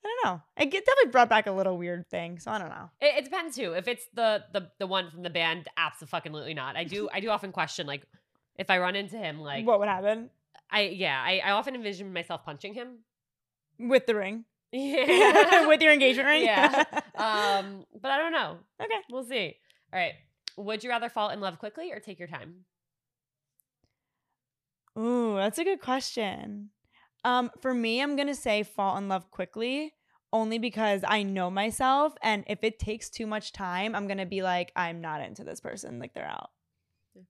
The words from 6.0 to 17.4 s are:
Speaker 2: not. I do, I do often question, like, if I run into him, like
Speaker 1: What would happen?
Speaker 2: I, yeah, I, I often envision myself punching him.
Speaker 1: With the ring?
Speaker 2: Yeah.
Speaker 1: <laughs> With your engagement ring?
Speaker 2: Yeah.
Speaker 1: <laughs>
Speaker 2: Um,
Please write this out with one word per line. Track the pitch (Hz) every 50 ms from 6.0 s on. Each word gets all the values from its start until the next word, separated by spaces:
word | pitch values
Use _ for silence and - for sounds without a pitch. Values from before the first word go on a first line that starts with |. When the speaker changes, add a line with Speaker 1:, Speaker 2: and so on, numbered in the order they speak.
| 160 147 - 170 - 165 156 151 147 - 160
Speaker 2:
not. | 151 131 135 135
I | - 175
do, | 156 185 202 208 -
I | - 196
do | 196 226
often | 214 202 202 190 180
question, | 190 160 147 - - 165
like, | 143 143 143 - _ _ _ _ _ _ _ _ _ _
if | - 190 -
I | 190 185
run | 180 180 185
into | 196 202 185 190
him, | 226 202 160 151 156
like | 156 143 143 139 226
Speaker 1:
What | 233 233 202
would | 202
happen? | 208 196 185 190 208 220 226 233 247 _ _ _ _ _ - _ _
Speaker 2:
I, | - 208 208
yeah, | 190 180 185 190 156 139 131 127
I, | 156 185 190 -
I | 190
often | 202 208 233 277 262
envision | 247 226 208 202 175 202 196 185
myself | 175 170 - 175 156 -
punching | - 147 143 - 196 208
him. | 254 240 254 254 226 226 _ _ _ _ _ _ _ _ _ _ _ _ _ _
Speaker 1:
With | _ 233 240 269 262 254
the | 240 226
ring? | 208 196 190 208 226 233 _ _ _ _ _
Speaker 2:
Yeah. | - 254 269 277 277 320 254 285 359 359 427 415 - 415 302 339 381 349 320
Speaker 1:
<laughs> |
With | 302 311 311 320
your | 311 302
engagement | 285 269 254 254 247 269
ring? | 277 302 311 -
Speaker 2:
Yeah. | 226 208 196 269 294 277 - - -
Speaker 1:
<laughs> | - 196 - - _
Speaker 2:
Um, | - 208 220 214 208